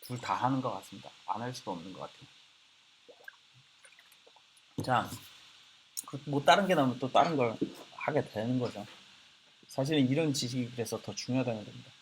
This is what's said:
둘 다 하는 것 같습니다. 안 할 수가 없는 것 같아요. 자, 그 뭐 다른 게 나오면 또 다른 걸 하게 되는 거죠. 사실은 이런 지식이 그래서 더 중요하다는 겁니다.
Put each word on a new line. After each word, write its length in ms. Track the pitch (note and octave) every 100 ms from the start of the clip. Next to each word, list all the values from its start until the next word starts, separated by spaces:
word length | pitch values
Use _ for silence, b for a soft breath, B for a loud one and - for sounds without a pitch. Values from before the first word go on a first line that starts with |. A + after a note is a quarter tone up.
둘 160 | - B2
다 160 | -
하는 260 | F#2+ A#2+ C3+
것 100 | B2
같습니다. 360 | G2 - G2+ - - -
안 140 | G2+
할 120 | A#2+
수가 180 | B2+ -
없는 200 | F2+ E2
것 80 | D#2
같아요. 260 | C#2+ - - - - _ _ _ _ _ - - - - _ B2+ - _ - - - - - - _ _ - -
자, 240 | - B2 G2+ - - - - - - - - - -
그 120 | C#3+ C#3+
뭐 160 | C#3
다른 240 | C#3 F3+ F#3+
게 80 |
나오면 240 | F3 C3 A#2+
또 120 | C3
다른 260 | A2 D#3 D#3
걸 200 | A#2+ A2 G#2 - -
하게 320 | - - D3 -
되는 300 | G#2+ A2+ B2+
거죠. 260 | A#2+ G2+ G2+ - - - - - - _ -
사실은 400 | - C3+ D#3 B2+
이런 220 | C#3 D#3+
지식이 380 | C3+ B2 B2+ A#2+
그래서 280 | A#2+ A2+ A2
더 140 | -
중요하다는 500 | G2+ - B2 B2+ A2
겁니다. 260 | G#2 A#2+ A#2+ -